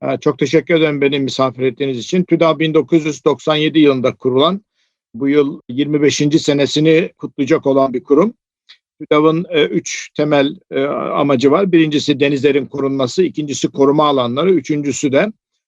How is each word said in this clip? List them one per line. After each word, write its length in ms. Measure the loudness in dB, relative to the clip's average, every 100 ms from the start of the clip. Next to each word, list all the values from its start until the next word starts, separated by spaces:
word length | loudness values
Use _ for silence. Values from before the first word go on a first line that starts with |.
Ha, 160 | -6 -4
çok 180 | -2 -2
teşekkür 360 | 0 0 2
ederim 260 | 2 0 0
beni 180 | 0 0
misafir 440 | -4 -2 -2 -2
ettiğiniz 360 | -4 -4 -6 -6
için. 260 | -4 -2
tüdav 340 | 0 2 2 0
bin 160 | 0
dokuz 320 | 0 2 0 0
yüz 180 | -2
doksan 320 | -2 -2 -2 -2
yedi 220 | 0 4
yılında 360 | 4 4 0
kurulan, 480 | -2 -2 2 0 -2 -8 _ _ _ _
bu 140 | -6 0
yıl 320 | 2 0 -4 -8
yirmi 340 | -6 -2 0
beşinci 360 | 0 2 2 0
senesini 760 | 0 0 0 0 2 2 0 -6
kutlayacak 480 | -12 -6 -2 0 2
olan 280 | 0 0
bir 80 | -2
kurum. 320 | 0 2 2 -2 _ _ _ _ _ -18
tüdav'ın, 460 | -2 2 2 0 -2
e, 140 | -2
üç 460 | 0 -2 -6 -10 -10 -4
temel, 400 | 0 2 0 -4 -8
e, 140 | -6
amacı 680 | -4 -4 -4 -2 0 2 4
var. 220 | 2 2
Birincisi 480 | 2 2 0 -2 0
denizlerin 460 | 0 2 0 0 -2
korunması, 560 | -6 -4 -2 -2 -2
ikincisi 460 | -2 -4 -8 -4 -4
koruma 380 | 0 2 2 2
alanları, 460 | 0 -2 -2 0
üçüncüsü 600 | 0 -2 -4 -4 -4 -2
de, 200 | 0 -2 -6 _ _